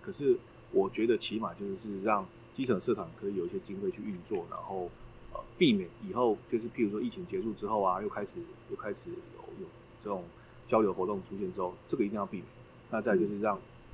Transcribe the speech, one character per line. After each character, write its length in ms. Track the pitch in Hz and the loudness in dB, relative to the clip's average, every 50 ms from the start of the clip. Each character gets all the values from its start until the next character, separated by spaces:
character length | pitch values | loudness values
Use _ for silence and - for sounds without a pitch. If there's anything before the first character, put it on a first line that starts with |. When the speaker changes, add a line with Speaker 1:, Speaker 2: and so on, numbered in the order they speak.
| - | -10
Speaker 1:
可 80 | - | -10
是 260 | 95 - 143 135 120 123 - - - - - - - | -6 2 4 4 4 4 2 -4 -20 -20 -14 0 2
我 180 | 95 95 95 | 4 4 4
觉 160 | - - 110 | 2 2 4
得 100 | 117 113 | 4 4
起 220 | 101 - - 101 110 | 4 2 -2 -2 -2
码 160 | 110 95 85 | -2 -4 -4
就 100 | 90 101 101 98 | -4 -6 -6 -6
是 260 | 95 - 107 101 95 95 | -6 -6 -6 -6 -2 2
让 240 | 107 107 101 95 90 - - - - - | 4 4 4 2 -2 -10 -18 -20 -12 -6
基 120 | - 135 | -2 2
层 160 | 127 113 92 | 2 2 2
社 140 | - - 113 | 2 2 0
团 140 | 98 92 82 82 | 0 -2 -6 -10
可 140 | - - 101 | -6 -6 -4
以 80 | 101 | -2
有 100 | 95 85 | -2 -2
一 20 | 87 | -2
些 100 | 98 95 | -4 -6
经 200 | - - 98 95 | -6 -8 -8 -4
费 100 | 101 95 | -4 -4
去 120 | 92 - 104 | -4 -4 -6
运 140 | 107 98 87 85 | -6 -8 -8 -6
作， 200 | - 107 92 85 85 | -4 -4 -4 -4 -6
然 80 | 92 - | -8 -10
后， 320 | - 95 98 95 90 87 - - - - - - - - - | -8 -6 -6 -4 -6 -6 -8 -12 -18 -18 -18 -18 -16 -12 -12
呃， 80 | - - - - - | -10 -12 -12 2 4
避 140 | 190 147 113 | 6 6 6
免 160 | 98 92 85 - - - | 6 2 -2 -8 -12 -10
以 100 | 95 92 | -4 0
后 240 | 120 127 117 104 - - - | 4 4 4 4 2 0 -2
就 80 | - 113 | -2 -2
是 100 | 113 120 | -2 -4
譬 140 | - - 117 | 0 0 0
如 60 | 101 | 2
说 100 | 101 107 | 2 0
疫 80 | 120 120 | -2 -4
情 160 | - 98 90 | -4 -6 -8
结 140 | 87 - 92 | -6 -4 -4
束 120 | 98 113 104 | -2 -4 -4
之 140 | 98 104 | -4 -4
后 160 | 101 110 107 98 | -2 0 2 2
啊， 200 | 92 90 95 104 | 2 2 0 -2
又 60 | 104 | -4
开 160 | - - 104 | -4 -4 -6
始， 160 | - - - 85 - - - - - | -6 -6 -10 -12 -12 -16 -18 -12 -10
又 60 | - | -10
开 160 | - - 107 - | -8 -6 -6 -6
始 180 | - - 175 | -6 -8 -8
有， 520 | 170 - - - - - - - - - 185 | -10 -10 -12 -14 -16 -16 -14 -14 -12 -12 -12
有 60 | 165 - - - - - - - | -14 -14 -18 -20 -20 -20 -12 -6
这 60 | 104 | -4
种 160 | 101 92 87 85 - - - - - - - | -4 -4 -4 -8 -14 -18 -20 -20 -20 -18 0
交 140 | - 120 110 | 4 6 6
流 120 | 110 98 90 | 8 6 4
活 140 | 95 92 | 2 2
动 160 | 95 104 98 90 - | 0 0 -2 -4 -6
出 100 | 98 98 | -6 -4
现 140 | 104 92 90 | -4 -4 -2
之 80 | 98 | -2
后， 140 | 92 90 90 - - | -2 -2 -4 -6 -4
这 100 | - - | -2 0
个 80 | - 107 | 2 2
一 40 | 101 | 2
定 80 | 107 | 2
要 100 | 107 101 | -2 -2
避 120 | 98 - 92 | -4 -4 -8
免。 80 | 87 - - - - - - - - - | -8 -10 -16 -20 -20 -20 -20 -20 -8 -4
那 100 | - 110 | -4 0
再 160 | 104 117 104 | 4 4 6
就 100 | - 107 | 6 4
是 140 | 101 104 98 | 2 0 0
让， 160 | 104 107 101 | 2 2 2
Speaker 2:
嗯。 60 | 95 - - - - - - | 0 -4 -10 -18 -20 -18 -12